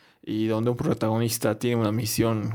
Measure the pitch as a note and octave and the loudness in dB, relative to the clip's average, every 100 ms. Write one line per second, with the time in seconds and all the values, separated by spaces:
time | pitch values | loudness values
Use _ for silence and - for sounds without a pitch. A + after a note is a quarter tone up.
0 | - _ - A2 A2 A2 A#2 A#2+ - A2+ | -20 _ -6 -2 0 2 0 0 -2 0
1 | A2+ A2+ A#2 A2+ A2+ G#2 A#2+ A#2 G#2+ A2 | 0 2 0 0 -2 0 0 2 2 0
2 | A2 - A2+ A2 A2+ | -2 0 2 0 -2